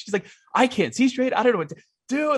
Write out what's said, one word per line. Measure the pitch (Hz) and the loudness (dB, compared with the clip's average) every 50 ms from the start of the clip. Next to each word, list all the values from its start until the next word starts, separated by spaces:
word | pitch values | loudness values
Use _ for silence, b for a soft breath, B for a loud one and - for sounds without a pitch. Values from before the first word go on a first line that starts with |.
| - | -10
She's | - 202 | -4 -4
like, | 196 - b b b b b b | -4 -4 b b b b b b
I | - 247 | 0 0
can't | 254 - - 185 123 113 | 2 2 0 -2 -2 0
see | - 247 269 | 0 0 0
straight. | 254 262 254 262 - | 2 0 -2 0 0
I | - 220 | 2 2
don't | 247 240 | 2 2
know | 190 | 2
what | 160 151 | -2 -6
to | 165 b b b b _ _ _ | -10 b b b b _ _ _
do. | 254 285 302 302 294 | -4 -2 0 0 0